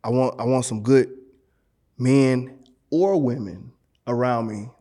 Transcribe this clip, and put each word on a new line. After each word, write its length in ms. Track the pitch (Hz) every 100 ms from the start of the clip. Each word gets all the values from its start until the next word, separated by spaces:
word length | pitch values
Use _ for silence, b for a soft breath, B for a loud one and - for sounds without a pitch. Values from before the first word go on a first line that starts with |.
I 60 | 120
want, 300 | 123 131 -
I 40 |
want 200 | 117 131
some 180 | 123 113
good 260 | 107 135 - - - _ _ _ _ _ _ -
men 640 | 123 139 131 127 127 - _ _ _
or 300 | 156 196 196
women 520 | 123 123 101 90 123 - _ _ -
around 400 | 120 123 117 113
me 220 | 104 117 -